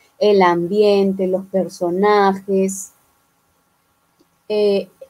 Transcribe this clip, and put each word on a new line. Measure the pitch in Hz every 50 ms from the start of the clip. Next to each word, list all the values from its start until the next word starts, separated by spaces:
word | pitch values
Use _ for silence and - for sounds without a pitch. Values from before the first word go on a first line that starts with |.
| _ _ _ -
El | 196 214 208 190
ambiente, | 180 175 175 170 175 170 202 214 208 202 202 196 196 196 190 190 190
los | 185 185 190 190
personajes, | - - 190 170 165 - - 180 170 175 190 202 208 208 208 196 196 196 190 - 202 196 190 190 190 190 - - - _ _ _ _ _ _ _ _ _ _ _ _ _ _ _ _ _ _ _ _ _ _ _ _ _ _ _ _ _ _ _ -
eh, | 214 208 208 202 202 190 190 - _ - -